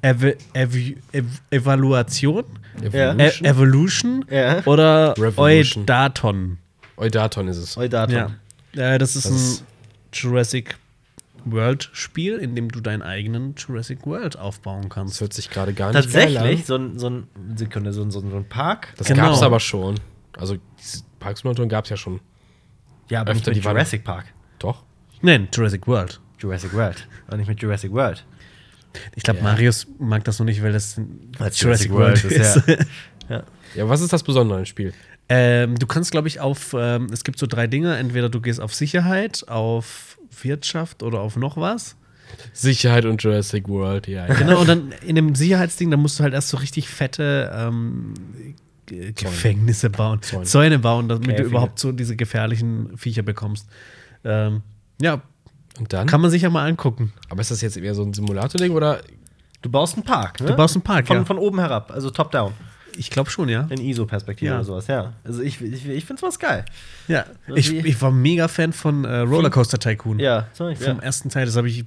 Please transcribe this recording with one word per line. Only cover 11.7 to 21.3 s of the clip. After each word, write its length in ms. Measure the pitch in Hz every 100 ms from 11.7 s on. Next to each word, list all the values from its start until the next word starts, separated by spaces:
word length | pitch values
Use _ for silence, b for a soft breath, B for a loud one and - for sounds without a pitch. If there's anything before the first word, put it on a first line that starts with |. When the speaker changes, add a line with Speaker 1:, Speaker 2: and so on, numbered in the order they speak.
| 139 -
Speaker 1:
Spiel, 440 | - - - 180 220
in 180 | 143 120
dem 140 | 117
du 80 | 117
deinen 200 | 110 107
eigenen 540 | - 95 104 117 135 143
Jurassic 500 | - 120 117 131 143
World 320 | 175 196 -
aufbauen 520 | 101 - - 98 98
kannst. 260 | 101 98 -
Speaker 3:
Das 60 |
hört 120 | 101
sich 160 | - -
gerade 240 | - 95
gar 180 | 101 98
nicht 180 | 131 127
geil 140 | 131 156
an. 60 | 131
Speaker 2:
Tatsächlich, 220 | 113 160 160
so 100 | 131
ein, 220 | 131 120
so 100 | 123
ein, 180 | 123 113 101 95 110
Sekunde, 360 | 110 110 101
so 80 | 101
ein, 80 | 104
so 80 | 101
ein, 100 | 98
so 60 | 98
ein 80 | 101
Park. 460 | 113 151 220 - -
Speaker 3:
Das 100 | -
Speaker 1:
Genau. 160 | 135 156
Speaker 3:
gab's 120 | 143
aber 180 | 127 117
schon. 400 | - 101 95 101 - - _ -
Also, 180 | 92 98 _ _
diese 240 | - - - _
Park 180 | 104